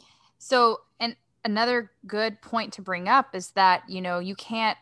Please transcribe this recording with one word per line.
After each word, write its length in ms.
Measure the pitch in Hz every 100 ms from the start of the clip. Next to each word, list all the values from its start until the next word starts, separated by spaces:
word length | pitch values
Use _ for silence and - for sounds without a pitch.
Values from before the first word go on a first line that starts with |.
| _ _ _ _
So, 400 | - 262 233 220 _ -
and 160 | 233 - _ _
another 480 | 226 208 233 247 214 _ 190
good 340 | 208 220 214
point 300 | - 226 220
to 80 | -
bring 260 | 190 180 185
up 260 | 262 -
is 180 | 190 180
that, 360 | - 190 180 -
you 120 | 185
know, 180 | 180 175
you 160 | 180
can't 440 | 196 - 226 220 -